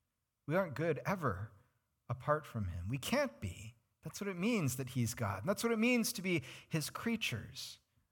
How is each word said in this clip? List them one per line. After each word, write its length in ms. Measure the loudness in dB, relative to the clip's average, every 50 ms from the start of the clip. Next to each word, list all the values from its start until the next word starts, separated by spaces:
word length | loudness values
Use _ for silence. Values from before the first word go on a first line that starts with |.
| _ _ _ _ _ _ _ _ -4
We 120 | 0 2
aren't 180 | 2 2 2 0
good 260 | 0 2 2 2 2 0
ever 460 | -2 0 2 2 0 0 0 -4 -8 -10 -18 _ _ _ _ _ _ _ _ _ -6
apart 340 | -6 -2 2 2 2 2 0
from 220 | -4 -4 -2 -2
him. 200 | -2 -4 -4 -4
We 120 | -4 -4 -2
can't 420 | 0 2 2 2 2 0 -2 -6
be. 340 | -6 -6 -6 -6 -12 -14 -16 _ _ _ _ _
That's 180 | -12 -10 -8 -6
what 80 | -6 -4
it 80 | -2
means 400 | 0 0 2 2 4 2 2 0
that 140 | 0 -4 -2
he's 240 | 0 2 2 2 2
God. 260 | 0 0 -2 -2 -2
And 80 | 0 0
that's 160 | 0 0 2
what 80 | 0
it 60 | 2 4
means 340 | 6 6 6 4 4 2
to 100 | -2 -2
be 200 | 0 2 2 2 0 -2 -14 -16 -10 -2
his 220 | -2 0 0 -2
creatures. 880 | -4 -2 0 0 0 0 0 0 -2 -2 -4 -6 -10 -10 -10 -10 -12 -16 _ _ _ _ _ _